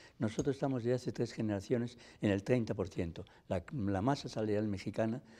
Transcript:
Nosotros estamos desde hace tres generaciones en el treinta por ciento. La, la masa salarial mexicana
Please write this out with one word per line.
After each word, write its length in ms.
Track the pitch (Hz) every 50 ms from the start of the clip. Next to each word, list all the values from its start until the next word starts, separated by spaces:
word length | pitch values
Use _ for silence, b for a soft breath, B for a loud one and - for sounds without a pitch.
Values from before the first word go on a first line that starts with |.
| B B B
Nosotros 380 | - 143 139 - - 139 143 131
estamos 280 | - 147 139 135 123 110
desde 120 | 120 127
hace 160 | 123 - 127
tres 220 | - - 123 110 -
generaciones 640 | - 113 104 104 98 - - 127 117 120 117 - B B B B B
en 100 | - 104
el 120 | 98 98 -
treinta 300 | - 127 123 113 - 110
por 140 | 107 92
ciento. 380 | 85 - - 90 85 80 - 90 b b b b
La, 160 | - 98 90 - -
la 300 | 160 135 98 98 98 92
masa 260 | 101 131 143 139 -
salarial 400 | 123 - 113 110 107 104 104 107
mexicana 540 | 104 98 95 - 110 - - 113 110 117 147 B B B